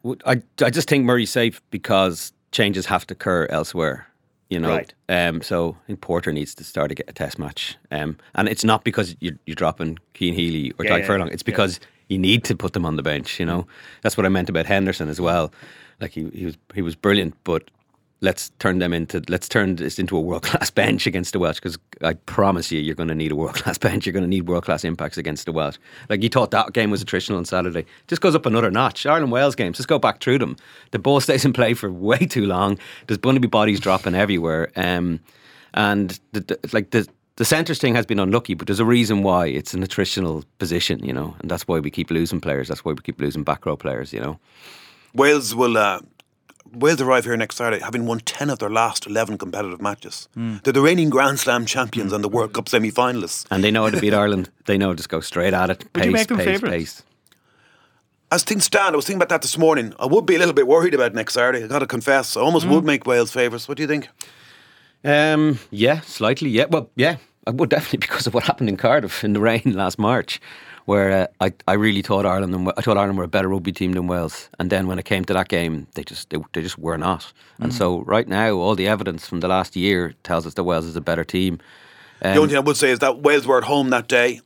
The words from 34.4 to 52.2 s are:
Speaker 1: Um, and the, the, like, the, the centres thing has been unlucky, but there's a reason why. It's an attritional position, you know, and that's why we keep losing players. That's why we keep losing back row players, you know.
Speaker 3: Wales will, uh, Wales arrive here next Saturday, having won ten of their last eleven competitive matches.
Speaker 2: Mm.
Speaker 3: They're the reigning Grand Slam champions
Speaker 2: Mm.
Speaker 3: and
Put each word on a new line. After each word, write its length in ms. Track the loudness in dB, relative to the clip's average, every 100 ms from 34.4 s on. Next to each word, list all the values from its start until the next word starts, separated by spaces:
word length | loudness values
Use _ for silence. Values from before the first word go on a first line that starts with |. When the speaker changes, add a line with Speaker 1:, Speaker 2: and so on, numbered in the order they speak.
| 0 -2 -2
Speaker 1:
Um, 460 | -2 -2 0 -2 -4 _ _ -20 -20 _
and 440 | 0 2 2 -2 -6 _
the, 80 | -8
the, 180 | -4 -6 -2
like, 180 | -2 2
the, 160 | 0 0 _ _ -4
the 80 |
centres 340 | 0 2 0 -2
thing 160 | 2
has 100 | 0 0
been 120 | 0
unlucky, 360 | 2 2 0
but 120 | -8 -4
there's 140 | 0
a 40 |
reason 380 | 4 4 4 2
why. 240 | 2 2 0
It's 280 | -2 -4
an 100 | -6 -4
attritional 560 | -2 -2 -2 -4 -4 -10 _
position, 460 | -4 -2 -2 -4
you 80 | -4
know, 240 | -6 -8 -10
and 100 | -8
that's 200 | -6 -2
why 100 | -2
we 120 | -2
keep 180 | -6 -2
losing 300 | -2 -2 -2
players. 260 | -2 -4 -4
That's 180 | -6
why 80 | -6
we 60 | -6
keep 200 | -8 -6
losing 240 | -4 -4
back 200 | -4 -4
row 120 | -4 -6
players, 360 | -6 -6 -8
you 60 | -8
know. 220 | -8 -10 _ _ -20 -20 -20 _ _
Speaker 3:
Wales 400 | 2 4 4 0
will, 240 | 0 2 4
uh, 220 | 2 0 -10 _ _ _ _ _ _
Wales 260 | 0 2 2
arrive 240 | 4 2
here 100 | 2
next 220 | -2 -2 -2
Saturday, 260 | -2 -2
having 220 | -4 -4
won 160 | -4 -4
ten 300 | -6 -4 -4
of 80 | -2
their 100 | -2
last 380 | 0 0 -2 -4
eleven 320 | -2 -2 -4
competitive 420 | -6 -6 -6 -6
matches. 480 | -6 -6 -12 -16 -16 -8
Speaker 2:
Mm. 260 | -8 -2
Speaker 3:
They're 100 | 0
the 80 | 4
reigning 260 | 4 4 4
Grand 320 | 4 2 2
Slam 240 | 0 0
champions 480 | 0 -2 -2 -4 -2
Speaker 2:
Mm. 40 |
Speaker 3:
and 80 | -2